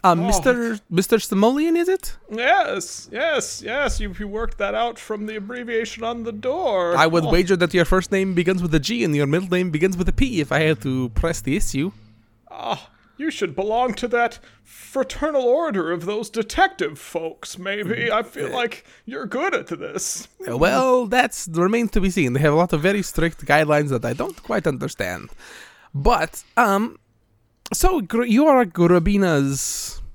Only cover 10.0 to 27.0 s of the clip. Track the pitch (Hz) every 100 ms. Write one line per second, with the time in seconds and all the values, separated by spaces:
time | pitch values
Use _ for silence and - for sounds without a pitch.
10 | 185 - 269 202 143 147 156 156 139 131
11 | 123 107 165 160 - 143 - 135 175 -
12 | - _ _ _ _ - - 214 - _
13 | _ - 311 - 185 147 202 226 254 -
14 | 247 240 233 - - _ _ - - 269
15 | 262 - 302 294 240 277 330 196 160 175
16 | 170 208 233 226 220 - 381 381 151 147
17 | - 170 165 - - - 185 208 208 226
18 | 233 214 220 - - 254 233 - _ _
19 | - 269 226 254 370 - - 165 - 190
20 | - - - _ 381 120 170 254 262 254
21 | 226 247 240 - - 165 180 233 226 220
22 | 190 185 131 123 151 151 175 156 175 202
23 | - - 165 - 143 147 151 151 147 127
24 | 120 120 392 - - 220 160 127 170 -
25 | 95 90 - - - - - - _ 139
26 | 143 160 160 - - - 233 196 226 -